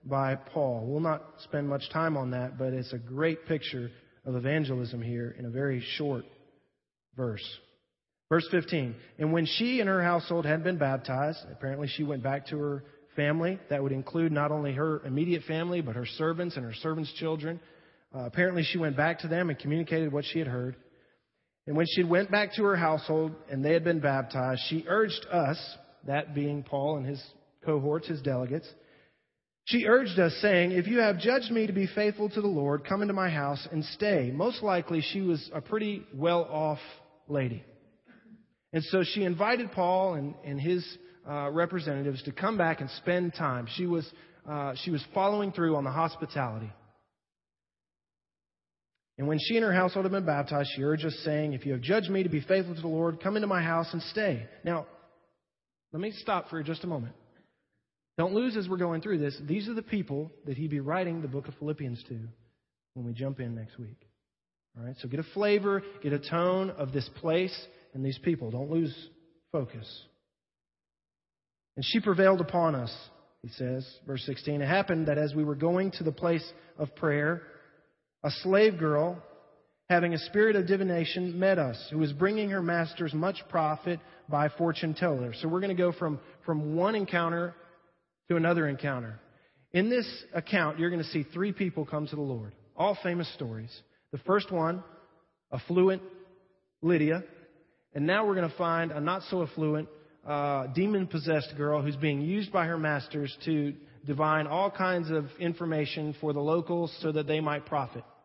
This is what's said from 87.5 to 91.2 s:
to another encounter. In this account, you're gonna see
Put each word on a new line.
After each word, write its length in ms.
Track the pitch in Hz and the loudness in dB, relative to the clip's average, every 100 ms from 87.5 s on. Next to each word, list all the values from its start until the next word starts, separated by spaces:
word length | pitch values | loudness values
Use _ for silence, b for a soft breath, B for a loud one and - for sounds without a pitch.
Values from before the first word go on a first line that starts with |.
| - - - _ _ _ _ _ | -8 -20 -20 _ _ _ _ _
to 80 | 170 | 4
another 320 | 165 170 151 | 4 4 2
encounter. 500 | 135 143 127 117 110 - b b b b | 0 -2 -4 -6 -12 -18 b b b b
In 160 | 175 214 | 2 4
this 180 | 247 208 - - | 2 0 -10 -6
account, 460 | 170 - 196 156 156 | -6 0 2 2 2
you're 100 | 170 | 0
gonna 140 | 175 | 0
see 200 | 156 156 | -2 -4